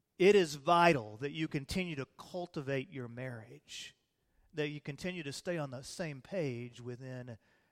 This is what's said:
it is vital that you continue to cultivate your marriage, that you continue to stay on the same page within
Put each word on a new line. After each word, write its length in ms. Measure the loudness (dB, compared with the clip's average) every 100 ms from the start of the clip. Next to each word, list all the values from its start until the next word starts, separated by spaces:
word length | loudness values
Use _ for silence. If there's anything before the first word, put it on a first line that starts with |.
| _ _
it 200 | 8 8
is 180 | 6
vital 600 | 0 4 8 8 6 2 -6
that 120 | -6
you 160 | -4 -2
continue 480 | -2 -4 -4 -4 -6
to 100 | -8 -12
cultivate 760 | -12 -10 -8 -8 -4 -4 -4
your 160 | -10 -10
marriage, 880 | -10 -10 -10 -14 -20 _ -16 -16 _ _ _ _ _ _
that 140 | -4 -4
you 120 | -4
continue 440 | -10 -8 -6 -6
to 80 | -8
stay 260 | -8 -6 -4
on 140 | -4
the 100 | -8
same 380 | -12 -8 -8 -8
page 600 | -8 -4 -2 -4 -8 -10
within 560 | -12 -10 -10 -10 -12 -14 _ _ _